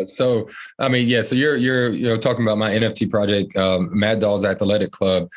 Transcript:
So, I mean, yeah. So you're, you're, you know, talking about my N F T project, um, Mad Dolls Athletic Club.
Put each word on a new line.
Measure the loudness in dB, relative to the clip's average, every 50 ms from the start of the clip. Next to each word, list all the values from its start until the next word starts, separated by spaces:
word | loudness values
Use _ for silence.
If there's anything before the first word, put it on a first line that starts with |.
| -4
So, | -4 -4 -2 0 0 0 0 -2 -6 -10 -18 -20 -16 -8
I | -4 -2 0
mean, | 2 2 2
yeah. | 2 2 2
So | 0 0 0
you're, | 0 2 2 0
you're, | 0 0 0 2 2 0 0
you | 0 -2 0
know, | 0 0
talking | 0 0 0 0 0 0
about | 0 0 0
my | 0 0
N | 0 0 0
F | 0 0
T | -2 -2
project, | 0 0 0 2 2 2 0 0 -2 -2
um, | 0 0 2 2 0 0 -2
Mad | 0 0 0 0 0 2
Dolls | 2 0 2 2 0
Athletic | 0 0 0 0 0 0 0 0 -4
Club. | -4 -2 0 0 2 0 -2 -4 -8